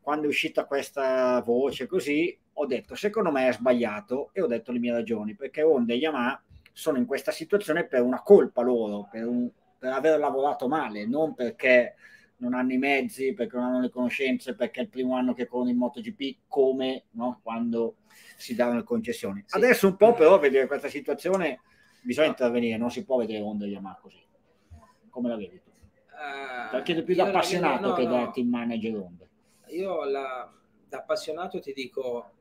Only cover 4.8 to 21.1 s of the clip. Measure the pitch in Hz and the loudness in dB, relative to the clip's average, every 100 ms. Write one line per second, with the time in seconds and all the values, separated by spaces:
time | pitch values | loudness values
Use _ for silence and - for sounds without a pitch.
4.8 | 120 120 110 113 107 107 131 - 156 143 | -2 -2 -2 -4 -4 -8 -12 0 2 4
5.8 | 117 120 156 147 120 - _ - - - | 2 0 0 -2 -4 -4 _ -20 -20 -8
6.8 | - 139 123 139 - - 160 202 202 156 | -2 0 0 -2 -4 -6 -2 -2 0 -2
7.8 | 170 131 123 123 - 202 127 - 120 123 | 0 0 0 -2 8 8 8 2 2 2
8.8 | 107 101 101 113 117 120 123 _ _ _ | 0 -4 -8 -8 -4 -2 -4 _ _ _
9.8 | 127 151 156 156 143 135 139 135 127 156 | -6 0 4 4 2 0 -2 -2 -2 -2
10.8 | 127 104 107 143 160 127 123 113 131 123 | -2 -6 -4 0 0 0 -6 0 6 6
11.8 | 117 - - - _ _ 123 127 127 127 | 6 -4 -20 -20 _ _ -4 -2 0 0
12.8 | 135 139 233 - 135 127 117 123 123 127 | 2 0 -2 -4 -4 -2 -4 -4 -2 -2
13.8 | 123 123 123 - 135 127 - - 120 - | -2 -2 -4 -2 -2 -2 -4 -4 -4 -4
14.8 | 120 127 127 127 127 123 120 123 123 123 | -8 -4 -2 0 -2 -2 -4 -2 -2 0
15.8 | 123 120 113 107 139 131 _ 143 131 131 | -2 -4 -12 -8 -10 -10 _ 0 2 2
16.8 | 131 131 _ 113 123 120 113 113 117 117 | -2 -4 _ -8 -8 -8 -8 -6 -4 -2
17.8 | 117 - _ - - - - 117 120 120 | -4 -6 _ -20 -20 -20 -12 -2 0 0
18.8 | - 117 113 117 107 101 - 190 233 240 | -2 -4 -4 -6 -6 -10 -6 2 4 6
19.8 | 196 185 220 233 156 190 147 131 127 139 | 4 8 8 10 8 10 8 4 2 -2
20.8 | 143 147 131 | -6 -8 -6